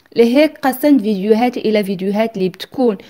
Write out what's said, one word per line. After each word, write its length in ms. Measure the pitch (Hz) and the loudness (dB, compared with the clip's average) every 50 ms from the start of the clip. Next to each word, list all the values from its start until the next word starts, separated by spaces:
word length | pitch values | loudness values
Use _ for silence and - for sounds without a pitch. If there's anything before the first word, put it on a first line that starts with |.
| _ _ - | _ _ 0
لهيك 420 | - 233 233 247 285 311 302 302 - | 2 2 4 4 4 2 2 0 -4
قسمت 420 | - 269 254 - - 294 285 254 | -4 -4 -2 0 2 2 2 2
فيديوهاتي 600 | 196 214 214 190 185 214 220 214 247 247 240 - | 2 0 -2 0 2 2 2 2 2 -2 -2 -2
إلى 240 | - 220 214 208 208 | -2 -2 0 0 -2
فيديوهات 520 | 196 202 175 190 196 196 208 226 226 - | -2 -6 -6 -4 -4 -2 -2 -4 -4 -4
اللي 120 | 196 185 185 | -4 -4 -4
بتكون 500 | 175 - - - - - 254 240 202 190 - | -6 -8 -16 -10 -6 -2 -2 -2 -2 -4 -8